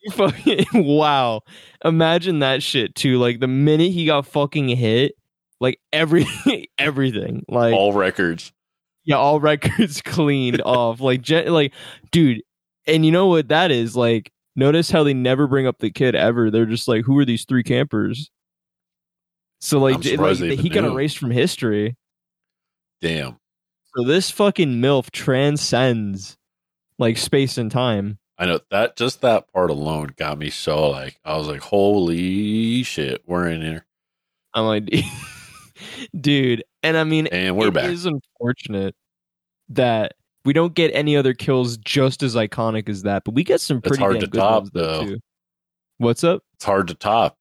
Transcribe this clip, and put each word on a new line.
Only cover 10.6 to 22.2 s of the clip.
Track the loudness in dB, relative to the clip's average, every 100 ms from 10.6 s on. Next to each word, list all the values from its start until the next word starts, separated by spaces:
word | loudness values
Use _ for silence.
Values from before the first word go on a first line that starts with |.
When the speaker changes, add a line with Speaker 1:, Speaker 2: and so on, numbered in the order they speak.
Speaker 2:
<laughs> | 0
Speaker 1:
off. | 0 0 -2
Like, | 0 -2
gen-, | 0 0 2
like, | 0 0 -4 -20 -20 _
dude, | 2 2 2 -6 _ _ _ -2
and | 2 4
you |
know | 4 4
what | 2 2
that | 2 2
is? | 2 0 0
Like, | 0 0 -4 _ _ 0
notice | 2 4 2
how | 2
they | 2
never | 2 0 2 2
bring | 2 0
up | -2
the | -4
kid | 0 0 2
ever. | 2 2 2
They're | 2 0
just | 0 0
like, | 0 2
"Who | 2
are | 2
these | 0 0
three | -2
campers?" | 0 0 0 -2 -2 -4 -12 _ _ _ _ _ _ _ _ _ _ _ _ _
So, | -2 2
like, | 2 2
Speaker 2:
I'm |
Speaker 1:
j-, | 0
Speaker 2:
surprised | 0 2 0
Speaker 1:
like, | -2
Speaker 2:
they | -2
Speaker 1:
he | 0
Speaker 2:
even | 0
Speaker 1:
got | 0
Speaker 2:
knew. |
Speaker 1:
erased | -2 -4 -4
from | -2
history. | 0 0 0 -2 0 -2 -6 _ _